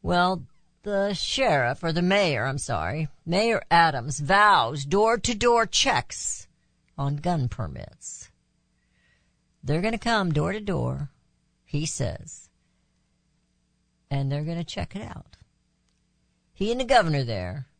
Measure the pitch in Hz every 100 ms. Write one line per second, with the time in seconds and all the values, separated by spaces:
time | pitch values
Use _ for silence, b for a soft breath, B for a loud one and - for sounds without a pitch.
0 | - 175 180 185 - _ _ _ 208 202
1 | 202 196 - 262 254 147 120 - 165 160
2 | 175 196 185 131 123 139 - 98 80 143
3 | 156 - - 175 226 233 - 170 165 143
4 | 117 127 143 196 208 185 117 147 139 190
5 | 226 233 - 226 240 233 226 - 277 170
6 | - - - - - _ _ _ _ -
7 | 139 147 175 170 123 - 92 67 - -
8 | - - - _ _ _ _ _ _ _
9 | _ _ _ _ _ _ 131 151 208 226
10 | - 226 185 151 160 208 202 165 123 135
11 | 143 _ _ _ _ _ _ 147 156 -
12 | 107 - - - - _ _ _ _ _
13 | _ _ _ _ _ _ _ _ _ _
14 | _ 139 135 143 151 170 170 - - 196
15 | 220 180 - - _ _ _ _ _ _
16 | _ _ _ _ _ - 202 240 247 254
17 | 175 147 123 104 90 107 131 _